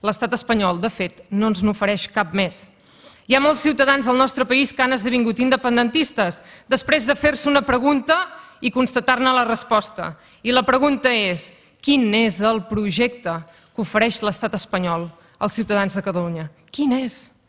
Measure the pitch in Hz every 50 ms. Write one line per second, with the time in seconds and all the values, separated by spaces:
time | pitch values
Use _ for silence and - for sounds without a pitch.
0 | - 208 208 - - 214 208 233 - - 233 214 202 185 180 170 180 226 - -
1 | 185 175 - - - _ 202 196 214 220 214 180 185 214 208 - 208 196 208 190
2 | - - - - 208 165 160 196 196 175 - - - - _ _ _ _ _ -
3 | - - - - _ - 240 269 277 294 302 - - 294 294 226 277 262 277 277
4 | 247 233 254 254 262 262 - 269 247 196 247 262 277 262 - - 262 254 262 247
5 | 196 240 233 254 233 226 220 233 247 262 262 254 254 247 240 240 240 233 233 320
6 | 311 - - - 208 175 170 - - - - - _ _ 254 254 - - 302 311
7 | 226 233 277 - - 294 285 - - 285 285 285 277 277 254 247 240 285 294 277
8 | 233 - 320 349 370 349 - - - - - _ - 240 - 247 254 240 - 254
9 | - - 254 240 262 262 254 254 240 226 226 220 - - 226 214 202 - - -
10 | 170 160 160 - _ _ _ _ _ 220 247 254 233 - 254 262 262 294 277 254
11 | - 262 247 226 208 190 180 170 - - - - _ _ _ _ - - 285 277
12 | 247 214 208 220 226 220 190 - 202 220 226 220 180 - 214 208 214 202 170 151
13 | 240 247 240 - - 180 165 165 160 - - - _ _ _ - 220 - - 214
14 | 214 233 208 - - 208 190 - - 214 - 202 - - - 185 185 175 170 170
15 | 170 170 160 - _ _ _ _ - 208 - - 220 - 208 202 196 190 - 196
16 | 196 202 180 180 175 170 170 165 160 151 - _ _ _ - - 285 285 247 262
17 | 262 240 - - - - _ _ _